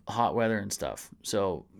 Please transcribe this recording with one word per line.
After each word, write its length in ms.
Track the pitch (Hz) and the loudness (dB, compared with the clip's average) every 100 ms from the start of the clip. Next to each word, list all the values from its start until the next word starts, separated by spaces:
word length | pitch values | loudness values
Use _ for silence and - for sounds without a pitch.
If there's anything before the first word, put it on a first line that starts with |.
| - | -4
hot 260 | 110 117 90 | 2 2 4
weather 220 | 113 110 | 2 2
and 140 | 101 | -2
stuff, 360 | - 71 53 - - | -4 -4 -6 -12 -14
so 440 | - 107 98 82 - 101 | -2 0 0 -2 -8 -16